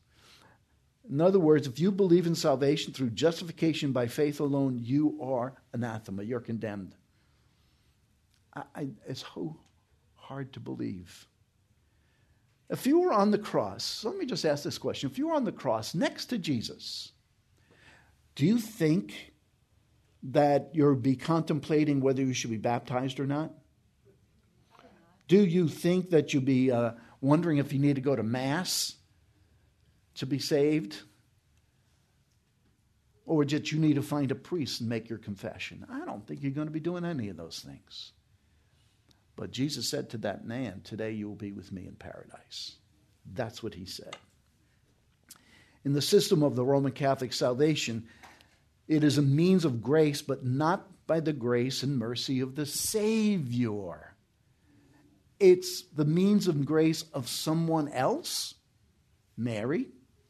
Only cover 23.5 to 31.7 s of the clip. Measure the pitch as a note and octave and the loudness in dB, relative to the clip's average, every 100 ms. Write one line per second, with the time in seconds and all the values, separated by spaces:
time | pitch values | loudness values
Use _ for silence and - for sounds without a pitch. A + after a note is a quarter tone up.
23.5 | - _ _ _ _ _ _ _ _ _ | -10 _ _ _ _ _ _ _ _ _
24.5 | _ _ - - - _ _ - F#3 G3 | _ _ -20 -20 -20 _ _ 4 6 8
25.5 | F3 D#3+ - F3 F#3 F3+ D#3+ C#3+ C#3+ B2+ | 4 2 0 0 0 4 2 4 0 4
26.5 | C3 C3 A#2+ A#2 - - - C3+ D#3 E3+ | 4 4 2 0 -4 -18 -4 2 2 4
27.5 | C#3+ C#3 C#3 C#3+ C#3+ C#3+ B2+ A2 B2+ C3+ | 0 0 0 2 2 0 0 0 -2 -2
28.5 | D#3 F#3 - - - _ _ _ _ _ | -2 -2 -4 -4 -8 _ _ _ _ _
29.5 | _ _ _ _ _ _ - C3+ C3+ - | _ _ _ _ _ _ -10 -4 -4 0
30.5 | D3+ D3 D3+ - - - _ _ _ _ | 2 4 2 -2 -12 -18 _ _ _ _
31.5 | _ _ | _ _